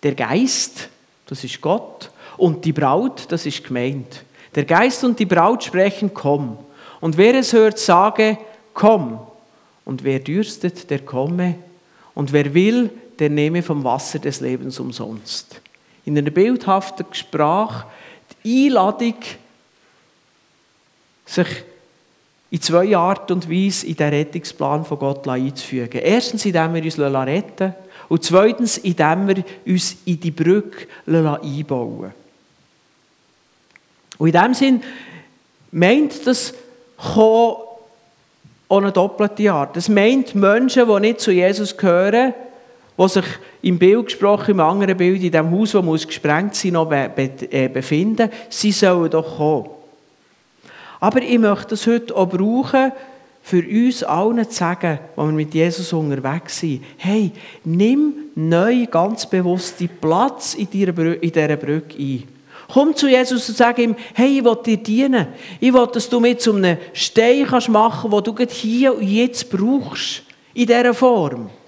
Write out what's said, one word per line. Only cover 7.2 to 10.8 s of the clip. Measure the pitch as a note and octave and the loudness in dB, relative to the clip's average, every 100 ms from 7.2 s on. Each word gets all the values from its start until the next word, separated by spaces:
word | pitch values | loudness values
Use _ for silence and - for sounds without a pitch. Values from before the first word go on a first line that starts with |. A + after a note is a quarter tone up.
| G#3 C4 | 4 4
es | B3+ | 2
hört, | A#3 A3 G#3+ | 4 4 2
sage, | - F3 G3+ G#3+ A3 G#3+ - - _ | 4 4 4 2 0 0 -8 -20 _
"Komm." | - G#3 A3 C3 A2+ A2+ - _ _ _ _ - | 2 4 4 0 -8 -16 -20 _ _ _ _ -10
Und | C3 | -6
wer | C#3 C3+ | -2 -4
dürstet, | C3+ E3+ G#3+ - F3+ F3 | -2 -4 -4 -6 -8 -8